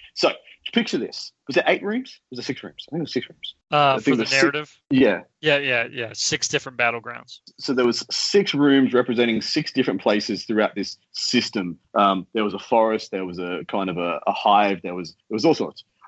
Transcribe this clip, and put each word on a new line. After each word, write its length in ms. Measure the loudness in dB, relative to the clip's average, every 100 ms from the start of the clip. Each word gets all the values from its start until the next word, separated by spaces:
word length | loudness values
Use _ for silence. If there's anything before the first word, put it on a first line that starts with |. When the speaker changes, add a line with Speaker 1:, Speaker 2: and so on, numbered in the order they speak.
| -16 0
Speaker 1:
So 160 | 0 0 -8 -20 -6
picture 240 | -4 -2 -4
this. 340 | -6 -10 -16 -16 -4
Was 80 | 0
there 80 | 0
eight 160 | 0
rooms? 360 | -2 -6 -6 -14 _
Was 60 | -10
there 60 |
six 200 | -8 -8
rooms? 220 | -12 -18 -10
I 40 |
think 100 | -8
it 20 |
was 100 | -6
six 160 | -6 -6
rooms. 260 | -10 -18 -18 _
Speaker 2:
Uh, 40 | 2
Speaker 1:
I 180 | 2 2
think 40 |
Speaker 2:
for 60 | 2
the 40 | 0
Speaker 1:
there's 120 | 2
six 120 | 2
Speaker 2:
narrative? 380 | 2 0 -8 _ -2
Speaker 1:
Yeah. 320 | 4 4 2 -4 _
Speaker 2:
Yeah, 160 | 0 0
yeah, 300 | 2 -2 -2
yeah. 180 | -6 -10
Six 340 | -6 -4 -2 -2
different 280 | -4 -4 -2
battlegrounds. 640 | 0 -2 -6 -14 -18 -20 -20 -10
Speaker 1:
So 140 | -2 2
there 100 | 2
was 180 | 2 -4
six 460 | -4 0 2 2 4
rooms 380 | 6 6 6
representing 480 | 4 2 2 2 0
six 300 | -2 -4 -2
different 300 | -2 -2 0
places 440 | 0 0 0 -4 -2
throughout 280 | 0 0
this 240 | -2 -8 -10 _
system. 680 | -10 -2 0 0 -4 -6 -8 _
Um, 320 | 2 4 2 -2
there 100 | -2
was 120 | -2 -4
a 40 |
forest. 520 | 0 2 4 2 -4
There 140 | -8 -6
was 120 | -6
a 260 | -6 -6 -6
kind 240 | -4 -2
of 60 | -2
a, 220 | -2 -2 -4
a 60 |
hive. 500 | 0 4 4 4 0
There 140 | -6 -8
was, 160 | -10 -14 -8
there 60 | 0
was 100 | 2
all 80 |
sorts. 300 | 2 0 -8 -20 _